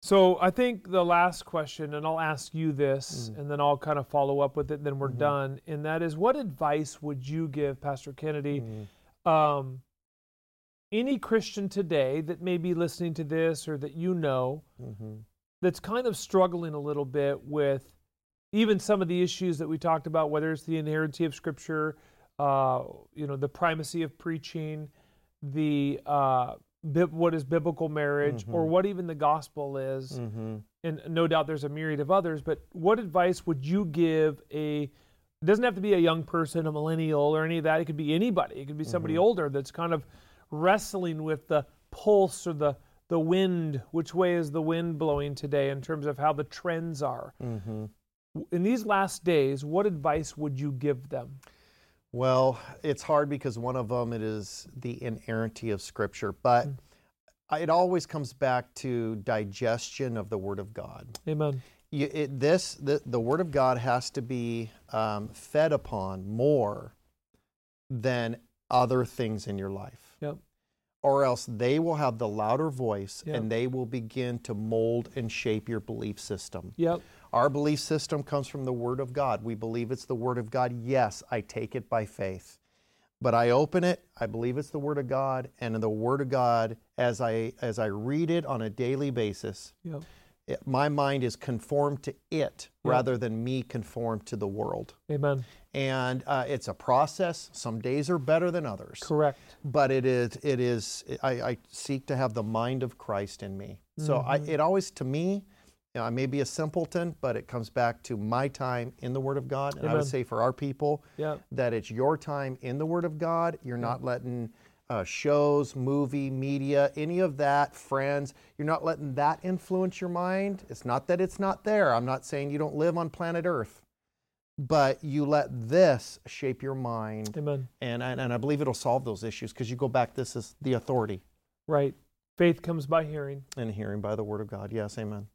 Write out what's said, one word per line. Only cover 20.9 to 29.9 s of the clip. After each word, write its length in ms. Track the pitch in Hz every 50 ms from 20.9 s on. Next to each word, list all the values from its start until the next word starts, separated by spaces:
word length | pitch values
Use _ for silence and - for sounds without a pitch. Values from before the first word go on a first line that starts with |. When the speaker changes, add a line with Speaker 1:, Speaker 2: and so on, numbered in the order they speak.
| 151 156 156 156 143 - 170
Speaker 1:
of 100 | 160 143
Scripture, 600 | - - - 151 - - - 160 156 151 156 151 - - _ _ _ _ _ _ _
uh, 440 | 143 143 139 135 135 131 131 127 - - - - - _ _
you 120 | - 151
know, 100 | 143 143
the 120 | 135 135 143
primacy 540 | - - 180 170 160 160 156 131 - 170 165
of 160 | 151 131 _
preaching, 720 | - 170 165 160 - - - 165 156 156 156 151 156 147 _ _ _ _ _ _ _ _ _ _ -
the, 560 | 143 135 156 156 151 147 143 143 143 143 - -
uh, 520 | - 147 143 139 135 131 127 123 120 - - _ _ _ _ - 160 139
bib-, 200 | 165 175 165 151
what 220 | 165 170 170 165
is 100 | 160 143
biblical 440 | 131 156 170 151 170 160 - 165 160
marriage, 560 | 151 151 147 143 143 143 143 147 147 117 95 98
or 140 | 117 170 165
Speaker 2:
Mm-hmm. 80 | 160
Speaker 1:
what 140 | 160 180 190
even 220 | 202 202 180 180
the 80 | 170 165
gospel 640 | 147 147 147 151 156 143 - _ 151 147 139 139 135
is. 400 | 135 131